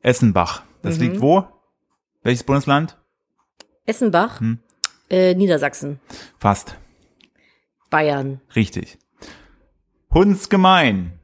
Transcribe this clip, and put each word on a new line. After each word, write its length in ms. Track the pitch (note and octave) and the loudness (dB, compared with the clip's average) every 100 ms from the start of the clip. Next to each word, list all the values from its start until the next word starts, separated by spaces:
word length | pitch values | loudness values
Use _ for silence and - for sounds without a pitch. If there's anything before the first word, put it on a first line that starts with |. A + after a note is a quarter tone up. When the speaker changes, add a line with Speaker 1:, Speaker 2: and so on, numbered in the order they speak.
Speaker 1:
Essenbach. 600 | C3 A#2+ A#2+ F#2+ E2+ - - _ | 0 2 2 2 -2 -6 -16 _
Das 140 | E2+ - | -6 -2
Speaker 2:
Mhm. 40 | |
Speaker 1:
liegt 180 | E2 F#2+ | -2 0
wo? 220 | C3 F#3 F#3 _ _ _ _ _ _ _ | 2 2 0 _ _ _ _ _ _ _
Welches 220 | A#2+ B2 | -4 -4
Bundesland? 540 | - C#3 C#3 C#3+ D#3+ - _ _ _ _ _ _ - _ - | 0 -2 0 -2 -2 -12 _ _ _ _ _ _ -20 _ -8
Speaker 2:
Essenbach? 540 | A3 A3+ E3+ G3+ - | -4 0 0 -2 -4
Speaker 1:
Hm. 180 | A2+ A#2 _ _ - _ _ | -6 -6 _ _ -14 _ _
Speaker 2:
Äh, 260 | F#3 F#3 | 2 2
Niedersachsen. 640 | F3+ G3 D#3 C#3+ - C#3+ C#3+ _ - - _ | 2 2 0 -2 -6 -12 -12 _ -20 -20 _
Speaker 1:
Fast. 380 | G#2 G2+ - - - _ _ _ _ _ _ _ _ _ _ | 0 0 -4 -20 -20 _ _ _ _ _ _ _ _ _ _
Speaker 2:
Bayern. 520 | D3+ D3+ C#3 C3+ C3+ _ | 0 0 -2 -6 -10 _
Speaker 1:
Richtig. 440 | - G#2+ - - - _ _ - - _ _ _ _ _ _ _ | -2 -2 -4 -12 -20 _ _ -20 -20 _ _ _ _ _ _ _
Hundsgemein. 1000 | D#3+ G3+ G3 - F#3+ F#3 F#3 C#3 G2 F2 F2 | 4 4 2 0 2 4 4 2 -2 -6 -14